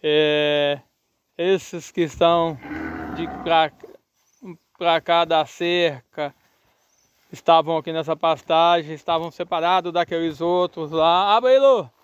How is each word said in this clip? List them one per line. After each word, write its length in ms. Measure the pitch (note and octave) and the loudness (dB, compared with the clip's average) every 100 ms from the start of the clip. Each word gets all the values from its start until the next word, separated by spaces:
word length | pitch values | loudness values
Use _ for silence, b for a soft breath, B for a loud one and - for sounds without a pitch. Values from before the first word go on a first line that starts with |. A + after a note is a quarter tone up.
É, 760 | D#3 D3+ D3+ D3+ D3 D3 C#3+ C#3+ _ _ _ _ _ - | 2 2 2 2 0 0 0 -4 _ _ _ _ _ -6
esses 540 | F3 F#3+ - F3 - | 0 0 -2 -14 -10
que 120 | - | -4
estão 540 | E3 - E3+ E3+ E3 D3 - - - - - D#3 | -4 2 2 4 0 -4 -12 -10 -10 -10 -10 -8
de 120 | E3 - | -8 -8
pra, 280 | F3 E3 D#3 _ - - _ _ _ _ G3+ E3 _ _ | 0 2 2 _ -20 -20 _ _ _ _ -20 -20 _ _
pra 240 | E3+ E3 | 0 0
cá 240 | - E3+ E3+ | 0 0 2
da 180 | E3 | 0
cerca 880 | D3 - F3 F3 E3+ C3+ _ - D3 _ _ _ _ _ _ _ _ _ _ | -2 -4 -2 2 0 -2 _ -10 -10 _ _ _ _ _ _ _ _ _ _
estavam 460 | - - E3 D#3 E3 | -8 4 4 4 -4
aqui 140 | D3+ | -4
nessa 240 | D#3+ D#3 D#3+ | -8 -6 -2
pastagem, 760 | E3 D3 - D#3+ E3+ F3 D3+ | -2 -2 0 2 4 2 -2
estavam 380 | D#3 - E3 E3 | -12 -4 -4 -4
separados 600 | - F3 E3+ E3 F#3 F3 | -10 -6 -4 0 0 0
daqueles 480 | E3+ E3+ E3+ E3 D3 | -4 -2 -2 -4 -4
outros 520 | E3+ F3+ F3+ - D#3 | -2 0 -2 -4 -6
lá. 440 | D#3+ D#3+ F3 G3+ G#3+ | 0 2 2 2 2
Abre 180 | B3 | 4
aí, 40 | C4 | 4
Lu! 300 | C#4 B3 C3 _ | 4 2 -2 _